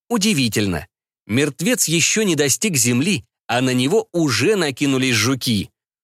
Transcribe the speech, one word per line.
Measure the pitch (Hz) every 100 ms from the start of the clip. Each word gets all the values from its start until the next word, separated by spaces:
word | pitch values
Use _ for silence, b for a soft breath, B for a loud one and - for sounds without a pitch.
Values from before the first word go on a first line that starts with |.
| -
удивительна. | 233 202 165 123 110 104 85 78 _ _ _ -
Мертвец | 113 151 - 175 254 -
ещё | 165 - 208
не | 214 151
достиг | 143 - 220 147
земли, | 117 123 139 147 - _ -
а | 120
на | 131
него | 127 131 208 -
уже | 170 156 110 151 208
накинулись | 156 131 143 131 131 117
жуки. | 110 135 - 107 80 _ _ _